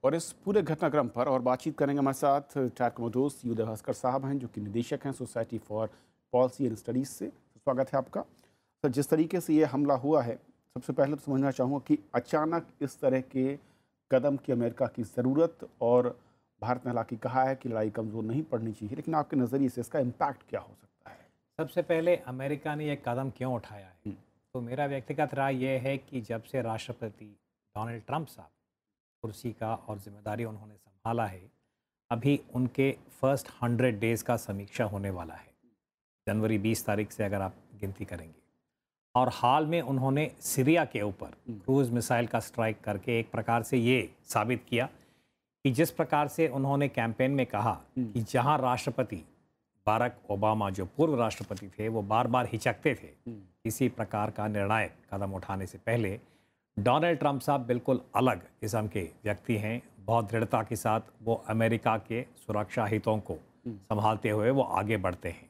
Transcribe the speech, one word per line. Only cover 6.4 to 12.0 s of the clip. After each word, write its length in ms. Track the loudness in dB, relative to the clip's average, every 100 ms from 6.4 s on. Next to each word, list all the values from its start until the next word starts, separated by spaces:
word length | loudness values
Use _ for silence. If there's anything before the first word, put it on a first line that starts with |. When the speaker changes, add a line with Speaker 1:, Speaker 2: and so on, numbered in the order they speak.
| 2 2
Speaker 1:
and 160 | -4 -2
Studies 280 | -4 -4 -4
से। 220 | -6 -10 -12 _ _
स्वागत 300 | -4 0 0
है 100 | -2
आपका। 240 | -2 -6
सर, 680 | -8 _ _ _ _ _ -2
जिस 200 | 0 2
तरीके 320 | 2 2 0
से 120 | 2
ये 120 | 4 4
हमला 280 | 2 2
हुआ 280 | 2 4 2
है, 140 | 2 -4 _ _ _
सबसे 200 | -14 -6
पहले 180 | 2 2
तो 80 | 2
समझना 320 | -2 0 2
चाहूँगा 280 | 2 0 0
कि 200 | 0 0